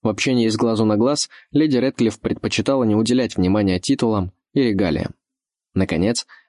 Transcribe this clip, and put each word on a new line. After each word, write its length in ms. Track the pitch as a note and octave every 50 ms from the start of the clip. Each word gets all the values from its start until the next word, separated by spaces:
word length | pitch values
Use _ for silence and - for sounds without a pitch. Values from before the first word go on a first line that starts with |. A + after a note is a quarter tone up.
В 60 | - A2+
общении 400 | G#2 G#2 - C#3 C3 A#2+ A2+ A2
с 80 | G#2+
глазу 280 | G#2+ B2 A#2 A2+ G#2+ A2+
на 120 | G#2+ G#2+
глаз 320 | G#2 A2+ C3 D3 D3 - - - - _ _
леди 260 | - C#3+ D#3 D#3 C3+
Рэдклифф 440 | A#2+ A#2+ C3+ - - A#2+ A2 - -
предпочитала 640 | - A2 G2+ - - G#2+ - - G2+ - C#3 C3+ B2
не 100 | A2 G#2
уделять 420 | G#2+ A2+ G#2+ B2 B2+ B2 G#2+ -
внимания 440 | - F#2 F2+ G2 G#2+ G2+ G2 F#2 F#2
титулам 520 | - - C#3 - B2+ A#2 A2 G2+ F#2 F#2 _ _ _ _
и 100 | _ C#3
регалиям. 520 | C3+ A#2 G#2 F#2+ G2+ E2+ D2+ - - - - _ _ _ _ _ _ _ _ _ _ _ _
Наконец, 520 | F#2+ F#2+ - - D#2+ F2+ G#2+ A#2+ - - _ - - _